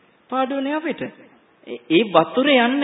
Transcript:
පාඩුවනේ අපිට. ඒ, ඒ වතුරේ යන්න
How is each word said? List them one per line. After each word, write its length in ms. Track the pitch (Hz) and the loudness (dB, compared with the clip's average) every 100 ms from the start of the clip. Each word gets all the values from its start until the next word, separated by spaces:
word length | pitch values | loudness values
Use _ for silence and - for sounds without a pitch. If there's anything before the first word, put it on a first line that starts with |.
| _ _ - | _ _ -8
පාඩුවනේ 440 | 254 262 277 269 | -4 -4 -4 -4
අපිට. 280 | 302 330 - 123 - - _ _ _ - | -6 -6 -8 -10 -14 -20 _ _ _ -16
ඒ, 120 | 123 - | -14 0
ඒ 180 | 165 214 | 2 4
වතුරේ 540 | 170 165 - 285 269 | 2 2 0 2 2
යන්න 220 | 240 277 | 2 0